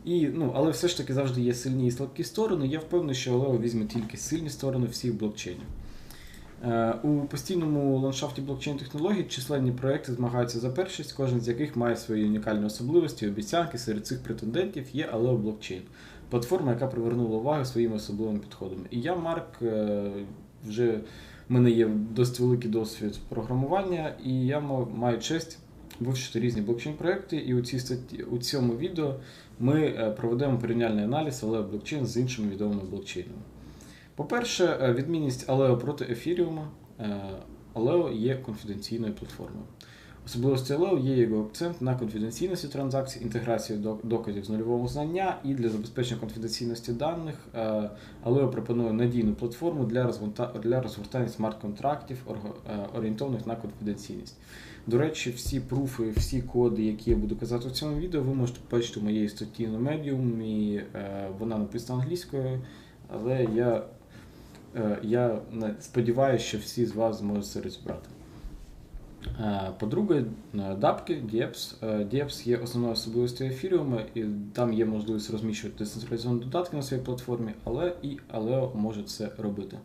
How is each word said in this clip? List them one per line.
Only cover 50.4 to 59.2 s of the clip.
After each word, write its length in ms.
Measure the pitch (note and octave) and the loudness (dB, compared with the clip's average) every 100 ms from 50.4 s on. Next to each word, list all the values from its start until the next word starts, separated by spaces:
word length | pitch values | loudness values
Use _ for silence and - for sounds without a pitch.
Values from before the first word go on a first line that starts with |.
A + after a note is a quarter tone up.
| A#2+ A2+ | -4 0
для 220 | A2 B2+ | 2 2
розгортання 460 | A#2+ G#2+ G#2 - A2+ | 2 -6 -6 -2 -2
смарт-контрактів, 880 | - A2 G#2+ G#2+ G#2 C#3 D3+ - B2+ - | 0 -2 -2 -8 -2 0 0 -4 -12 -8
орг-, 260 | G#2+ G#2 - - | -8 -8 -10 -8
е, 280 | G#2+ G2 A#2+ | -6 -4 -4
орієнтованих 500 | A2 G#2+ C#3 A#2+ A2+ | -2 -2 -2 -2 -4
на 80 | A2+ | -6
конфіденційність. 840 | G#2+ - G#2 G2+ - - - - - - - - - | -6 -6 -4 -4 -6 -10 -12 -16 -18 -18 -16 -14 0
До 100 | A#2+ | 4
речі, 340 | D#3 - - | 4 0 -4
всі 280 | A#2+ - C#3 | -4 -2 -2
пруфи, 540 | B2+ B2+ C#3 B2+ A2 G#2+ | -2 -2 -2 -2 -2 2
всі 240 | - C3 | 2 0
коди, 420 | A#2 A#2+ A#2+ G#2 | 0 4 4 4
які 260 | G#2+ G#2+ - | 2 0 2
я 60 | A2+ | 2
буду 200 | G#2 G#2 | 2 -2
казати 320 | A#2+ A#2+ B2+ | -2 -2 -2
у 40 | |
цьому 260 | B2+ D3+ D3 | -4 -2 -2
відео, 240 | F3 D#3+ | 0 0
ви 120 | C3 | 0
можете 260 | C3+ A#2+ - - | 2 0 -2 0
побачити 300 | A#2+ A#2 - | 0 2 0
у 40 | |
моїй 260 | G#2 G#2+ | 0 2